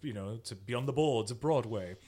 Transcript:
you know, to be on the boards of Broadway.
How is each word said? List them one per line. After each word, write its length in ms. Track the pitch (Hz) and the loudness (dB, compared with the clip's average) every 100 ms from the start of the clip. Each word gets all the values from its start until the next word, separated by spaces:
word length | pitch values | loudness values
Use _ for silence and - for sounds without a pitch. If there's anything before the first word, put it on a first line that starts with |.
you 140 | 147 | -6
know, 240 | 104 98 113 | -4 -6 -6
to 120 | - 98 | -8 -12
be 160 | 98 | -4
on 140 | 120 139 | -2 0
the 60 | |
boards 360 | 135 156 113 107 | 4 4 4 0
of 100 | 120 | -2
Broadway. 540 | 151 139 110 107 90 95 | 2 2 2 -4 -4 -10